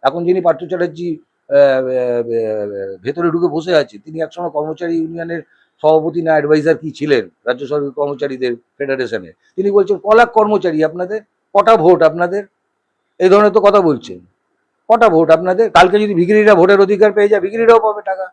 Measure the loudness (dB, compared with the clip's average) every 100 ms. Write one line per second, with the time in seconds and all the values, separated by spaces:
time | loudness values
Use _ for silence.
0 | -4 -4 -2 -2 0 -4 -6 -6 -6 -8
1 | -10 -10 _ _ _ 2 2 2 -2 -4
2 | -4 -4 -4 -4 -4 -6 -8 -10 -12 -12
3 | -10 -4 -2 0 -2 -4 -2 -2 -2 -10
4 | -18 -10 -10 -8 -8 -6 -8 -8 -6 -6
5 | -6 -10 -10 -12 -14 _ _ _ 0 0
6 | 0 -6 -2 -2 2 0 0 -2 -4 -10
7 | -2 -2 -2 _ -8 -8 -6 -6 -6 -6
8 | -6 -6 -8 -6 -6 -8 _ _ -8 -6
9 | -6 -8 -10 _ _ -6 0 2 0 -2
10 | 2 4 4 2 0 0 -2 -2 -2 -4
11 | -10 -10 _ _ _ 0 4 4 4 4
12 | 2 0 -4 -6 -10 _ _ _ _ _
13 | _ _ 2 4 4 4 4 4 2 -2
14 | -6 -20 _ _ _ _ _ _ _ 4
15 | 4 4 4 2 2 -2 2 4 4 2
16 | 0 -2 2 2 4 4 4 4 2 2
17 | 2 2 0 0 -2 -2 4 4 4 -4
18 | -8 -8 -10